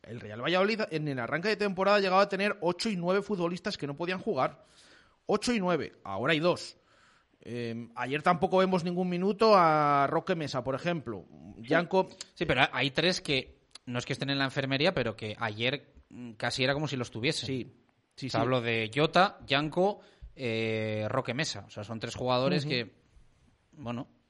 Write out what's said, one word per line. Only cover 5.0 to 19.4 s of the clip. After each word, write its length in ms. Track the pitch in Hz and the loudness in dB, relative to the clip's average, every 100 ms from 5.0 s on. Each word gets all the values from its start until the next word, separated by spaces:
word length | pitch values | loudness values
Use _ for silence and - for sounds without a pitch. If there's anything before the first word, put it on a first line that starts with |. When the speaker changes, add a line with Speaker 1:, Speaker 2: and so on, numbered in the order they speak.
| _ _ - | _ _ -2
Speaker 1:
Ocho 280 | 208 247 | 0 2
y 60 | 240 | 0
nueve, 340 | 180 165 110 - | 2 0 -2 -10
ahora 300 | - 98 127 | -8 -4 0
hay 60 | 160 | 2
dos. 380 | 170 156 - - _ _ _ _ _ _ | 2 0 -4 -16 _ _ _ _ _ _
Eh, 480 | - 120 117 113 117 - | -12 -8 -6 -6 -10 -8
ayer 260 | 123 147 | -4 0
tampoco 340 | 175 170 170 185 | 2 2 4 4
vemos 260 | 190 185 | 4 2
ningún 260 | 175 175 185 | 0 -2 -2
minuto 440 | 175 190 202 226 202 | 0 0 4 8 8
a 520 | 165 156 147 143 139 | 8 6 4 4 4
Roque 260 | 160 160 | 2 0
Mesa, 300 | 175 147 135 | -2 -2 -4
por 120 | 131 131 | -4 -4
ejemplo. 500 | 175 170 120 101 - 76 80 101 | -2 -4 -4 -10 -12 -20 -20 -18
Speaker 2:
Sí. 100 | 113 | 0
Speaker 1:
Yanko 420 | 165 170 190 185 - - | 0 4 2 0 -6 -18
Speaker 2:
Sí, 120 | - - | -6 0
pero 160 | 131 147 | 4 4
hay 200 | 127 139 | 2 -2
tres 300 | 135 165 180 | 2 0 0
que 360 | - 135 - - _ - - | -2 -2 -2 -18 _ -20 -6
no 140 | 123 | -6
es 60 | - | -4
que 80 | |
estén 160 | 135 135 | -6 -4
en 100 | 139 | -2
la 60 | 135 | -2
enfermería, 480 | - 131 135 165 | -2 -2 2 2
pero 220 | 185 117 107 | 2 -2 -4
que 200 | 107 104 | -8 -6
ayer, 540 | 113 107 120 139 - - _ | -6 -2 -2 -2 -10 -20 _
mm, 220 | 110 123 | -16 -16
casi 300 | 107 120 120 | -6 -6 0
era 100 | 131 | 0
como 140 | 139 156 | 0 -2
si 80 | 135 | -4
los 160 | 120 | -6
tuviesen. 360 | 113 127 156 123 | -2 -2 -2 -4
Speaker 1:
Sí, 260 | 131 104 - _ _ _ - | -6 -8 -14 _ _ _ -12
sí, 120 | 131 | -4
Speaker 2:
O 20 | |
sea, 100 | 113 | 0
Speaker 1:
sí. 40 | |
Speaker 2:
hablo 180 | 120 127 | 2 0
de 280 | 117 113 110 | 0 -2 -2
Jota, 460 | 110 160 175 190 - | 0 2 4 2 0